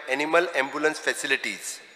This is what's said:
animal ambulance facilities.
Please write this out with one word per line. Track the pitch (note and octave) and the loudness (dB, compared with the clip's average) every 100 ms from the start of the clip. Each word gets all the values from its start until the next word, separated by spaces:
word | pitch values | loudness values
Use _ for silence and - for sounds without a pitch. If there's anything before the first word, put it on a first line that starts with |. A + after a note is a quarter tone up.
| - | -2
animal | C3 D3+ E3 F3 | 0 4 4 4
ambulance | C#3+ C3+ C#3+ D3+ D#3 | 0 -2 2 0 2
facilities. | C3+ B2 C#3+ C3+ A#2 F#2+ - - - | -2 -2 0 0 0 -6 -10 -12 -16